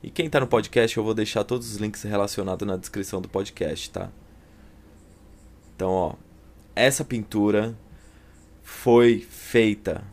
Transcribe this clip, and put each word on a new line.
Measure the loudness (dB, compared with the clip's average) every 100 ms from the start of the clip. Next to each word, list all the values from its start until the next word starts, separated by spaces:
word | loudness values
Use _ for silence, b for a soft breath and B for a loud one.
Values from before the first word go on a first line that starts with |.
E | -8
quem | -4 0
tá | 0
no | 2
podcast, | 2 2 2 2
eu | 0
vou | -2
deixar | 0 0 -2
todos | -2 -4 -4
os | -6
links | -6 -6
relacionados | -4 -2 -2 -2 -4 -4 -4
na | -6
descrição | -6 -8 -6 -8
do | -6
podcast, | -6 -6 -6 -6 -6 -10
tá? | -10 -12 -14 -20 b b b b b b -20 -20 -20 -20 -20 -20 -20 -20
Então, | -6 -2
ó, | 0 -2 -6 -18 -20 -20 -20 -10 2
essa | 2 2
pintura | -4 -6 -4 0 2 2 0 -8 -20 b b b b b b -20
foi | -20 -4 6 8 8 4 -2
feita | -18 0 2 2 0 -4 -8 -10